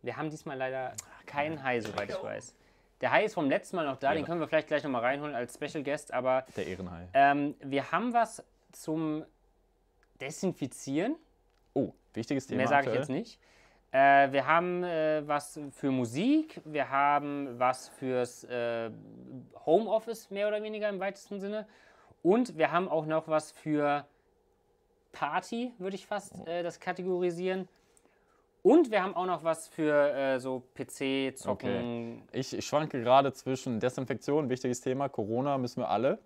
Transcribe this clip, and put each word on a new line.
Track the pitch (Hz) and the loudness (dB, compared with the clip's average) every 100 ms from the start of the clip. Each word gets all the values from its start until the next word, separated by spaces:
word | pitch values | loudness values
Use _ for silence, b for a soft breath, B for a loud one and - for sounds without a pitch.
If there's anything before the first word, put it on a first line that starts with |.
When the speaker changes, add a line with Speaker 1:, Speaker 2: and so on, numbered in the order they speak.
Speaker 1:
Wir | 120 117 | -8 -6
haben | 151 | -8
diesmal | 151 - 135 | -8 -10 -6
leider | 131 131 131 | -6 -4 -6
Speaker 2:
Ach, | - - - - | -10 -16 -20 -10
Speaker 1:
keinen | 143 147 160 | -4 -4 -2
Speaker 2:
Mann. | |
Speaker 1:
Hai, | 135 120 | -2 -2
soweit | 107 104 101 | -2 -6 -4
ich | 101 | -6
weiß. | 110 104 - _ b b b _ | -6 -10 -12 _ b b b _
Der | 123 | 2
Hai | 147 208 | 2 2
ist | - | 0
vom | 143 | 0
letzten | 170 - 180 | 0 -2 -4
Mal | 151 | -4
noch | 131 | 0
da, | 139 | 0
Speaker 2:
Ja. | 156 | 0
Speaker 1:
den | 147 | -2
können | 170 | -4
wir | 151 | 0
vielleicht | 160 - | 0 0
gleich | 151 | -2
nochmal | 147 123 | 0 0
reinholen | 117 143 147 139 | 0 0 -4 -6
als | 123 | -8
Special | - 147 156 | -8 -8 -6
Guest, | 135 151 - | -4 -6 -4
aber, | 127 127 131 127 - | -2 2 0 0 -8
Speaker 2:
Der | 82 | -6
Ehrenhai. | 92 90 85 90 | -6 -8 -10 -2
Speaker 1:
ähm, | 135 139 143 143 - | 6 6 6 0 -6
wir | 139 135 127 | -4 -4 -2
haben | 165 240 | -2 0
was | 233 226 - - _ _ | 0 0 -4 -20 _ _
zum | - - 160 156 151 156 _ _ _ _ _ _ _ _ _ | -14 -6 -4 -2 -4 -8 _ _ _ _ _ _ _ _ _
Desinfizieren. | 135 - 196 - 131 - - 143 208 330 _ _ _ _ _ | -12 -4 -4 -2 -8 -8 -4 -2 0 -4 _ _ _ _ _
Speaker 2:
Oh, | - 101 - _ | -2 -2 -6 _
wichtiges | - 120 139 - | -8 -2 -4 -2
Thema | 123 | 0
Speaker 1:
Mehr | 127 | 4
sage | 143 131 | 4 4
ich | 117 | -2
Speaker 2:
aktuell. | |
Speaker 1:
jetzt | 143 | -2
nicht. | 131 226 - b b b b _ | -4 -6 -14 b b b b _
Äh, | 135 139 139 139 | 6 8 8 6
wir | 135 135 | 2 4
haben, | 165 180 180 | 2 2 -2
äh, | 180 160 156 156 147 | -2 0 0 0 0
was | 147 - - 143 | -4 -4 -12 -14
für | - 143 | -4 -2
Musik, | 131 120 123 226 311 311 - 156 | 0 0 0 2 2 0 -10 -8
wir | 151 123 | -4 0
haben | 139 143 143 143 143 139 120 | 2 4 4 0 -6 -6 0
was | 127 127 - | 0 0 -6
fürs, | - 131 127 123 - - | -8 -2 0 -2 -6 -8
äh, | 120 120 117 113 110 107 110 127 127 - - - | -4 -2 -4 -6 -10 -18 -18 -16 -16 -18 -10 4
Homeoffice, | 175 220 220 220 220 - | 4 4 -2 -2 -12 -8
mehr | 196 208 | -4 -2
oder | 214 | -2
weniger | 214 214 208 | -6 -4 -4
im | 196 | -2
weitesten | 190 196 - 202 | -6 -8 -12 -8
Sinne. | 202 214 214 b b b b - | -6 -8 -10 b b b b -2
Und | 165 220 247 160 | 4 4 4 2
wir | 151 | 2
haben | 165 185 | 4 2
auch | 156 156 | -2 0
noch | 160 160 | -2 2
was | 156 - | -2 -2
für | - 156 151 147 143 143 _ _ _ _ _ _ _ _ _ _ | -12 -2 0 2 0 -4 _ _ _ _ _ _ _ _ _ _
Party, | - 147 165 - 233 247 226 | -6 -2 -2 -4 -6 -6 -6
würde | 185 196 | -8 -8
ich | - | -8
fast, | 208 202 175 | -8 -8 -14
Speaker 2:
Oh. | 165 | -8
Speaker 1:
äh, | 175 | -6
das | 170 165 | -6 -6
kategorisieren. | - 180 180 180 180 170 185 185 185 b b b b b b b b _ | -8 -6 -2 0 0 -2 -4 -4 -6 b b b b b b b b _
Und | 185 302 277 | 8 8 8
wir | 214 | 4
haben | 190 175 | 2 -2
auch | 185 | -2
noch | 170 160 | 0 0
was | 160 - | -2 -4
für, | - 156 147 147 | 0 4 6 6
äh, | 135 135 131 | 4 2 0
so | 131 131 - | 0 -6 -8
P | - 127 | -12 -12
C, | - 135 135 135 131 | -4 -2 0 -2 -4
Zocken. | - 127 123 | -6 -4 -2
Speaker 2:
Okay. | 120 120 117 117 117 - - | -2 -2 -6 -8 -12 -10 -8
Ich, | 131 - | -6 -6
ich | - | 0
schwanke | 147 156 139 | 0 0 -2
gerade | 117 131 139 | 6 6 6
zwischen | - - 131 - 113 | -2 -6 -4 -2 -2
Desinfektion, | 120 135 131 120 - 147 143 | -2 -2 -6 -4 0 0 0
wichtiges | 123 127 123 | -2 -2 -2
Thema, | - 131 139 | -2 -2 -2
Corona | - 104 113 143 139 | -4 -2 -2 0 -2
müssen | 123 - | -2 -4
wir | 123 | -2
alle | 101 127 | 2 2
Speaker 1:
Ja. | 208 | 0